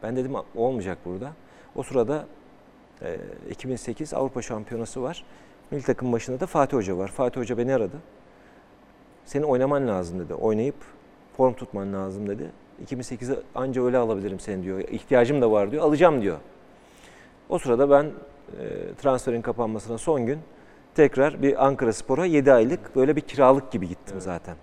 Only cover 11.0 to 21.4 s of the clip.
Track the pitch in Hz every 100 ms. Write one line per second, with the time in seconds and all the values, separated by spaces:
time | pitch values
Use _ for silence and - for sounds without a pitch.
11 | - - - - 131 120 127 104 98 98
12 | 95 98 104 104 78 - - - - 127
13 | 123 123 123 135 - - 135 127 123 127
14 | 117 104 98 92 - 95 92 95 92 120
15 | - 131 120 143 117 107 101 139 156 151
16 | 185 143 98 80 - - - - - -
17 | - - - - _ - 135 117 139 143
18 | 151 - - - - - - - - -
19 | 139 127 - 117 117 113 113 110 104 113
20 | - 147 117 147 160 - - - - -
21 | 143 - 143 156